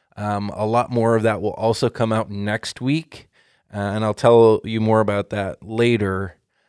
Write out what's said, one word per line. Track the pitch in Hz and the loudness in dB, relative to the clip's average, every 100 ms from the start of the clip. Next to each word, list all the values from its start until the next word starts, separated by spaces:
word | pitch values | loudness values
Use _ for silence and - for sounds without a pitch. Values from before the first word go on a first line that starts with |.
| _ - | _ -10
Um, | 104 104 101 | -6 -4 -6
a | - 107 | -4 -2
lot | 117 - | 0 0
more | 120 113 | 0 2
of | 113 | 2
that | 110 104 | 2 0
will | 104 | -4
also | - 113 113 120 | -2 -2 0 -2
come | - 113 | -2 -2
out | 113 110 | -2 -4
next | 101 101 107 - - | -6 -6 -6 -8 -8
week. | 127 156 - - - _ _ _ _ | -4 -4 -6 -20 -20 _ _ _ _
Uh, | 101 | -8
and | 101 107 | -6 -4
I'll | 107 | -4
tell | 104 120 117 113 110 | 0 6 8 8 4
you | - 110 | 0 -4
more | 110 110 | 2 2
about | 104 101 101 | 2 -2 -4
that | 104 98 - | -6 -6 -8
later. | 104 110 120 117 98 95 95 - _ _ | -10 0 2 2 0 -4 -6 -12 _ _